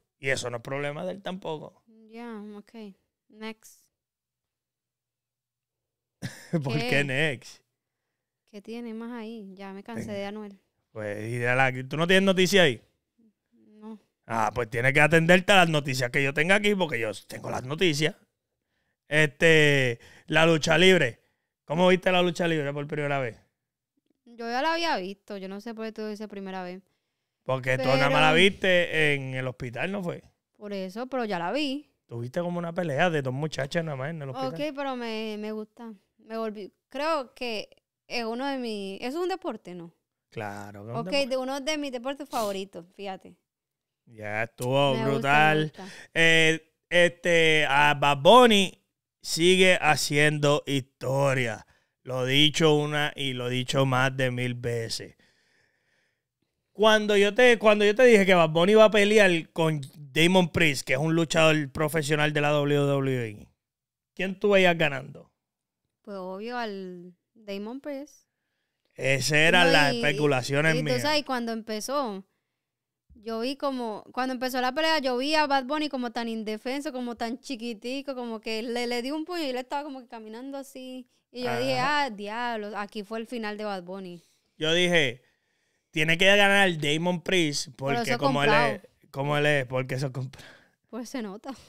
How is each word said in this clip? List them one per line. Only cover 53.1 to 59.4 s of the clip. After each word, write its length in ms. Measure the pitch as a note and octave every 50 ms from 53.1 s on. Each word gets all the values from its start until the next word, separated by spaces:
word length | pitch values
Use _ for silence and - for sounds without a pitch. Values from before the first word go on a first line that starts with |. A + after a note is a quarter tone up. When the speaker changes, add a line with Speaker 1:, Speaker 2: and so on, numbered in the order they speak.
| -
Speaker 1:
y 160 | - C#3 C3+
lo 160 | B2+ B2 B2 B2
dicho 360 | B2+ B2+ B2+ B2+ - C#3 C3+
más 300 | C3+ B2+ B2+ B2+ C3+ C3+
de 140 | C3 C3 B2+
mil 240 | B2 B2 B2 B2 B2
veces. 640 | B2 A#2+ A#2+ A#2+ A#2 A2+ A2 - - G2+ F2+ - _ _ _ _ _ _ _ _ _ _ _ _ _ _ _ _ _ _ _ _ _ _ _ _ _ _ _ _ _ _ _
Cuando 440 | _ - G#3 A3 G#3+ A3 G#3+ G#3 G#3
yo 180 | G3+ G3+ G#3 G3+
te, 240 | A#3 B3 B3 A#3+ G3+
cuando 260 | G3+ A3 G#3+ G#3 G#3
yo 100 | G#3 G#3
te 100 | G#3+ C4
dije 220 | B3 A#3 G3+ G3
que 80 | F3 F#3+
Bad 160 | F3 E3 D#3+
Bunny 220 | D3+ E3 E3+ G3
iba 120 | G#3+ A3 A3
a 60 | G#3+
pelear 600 | G#3+ G#3+ G3+ G#3 G#3+ A3 G3+ F#3+ F3 E3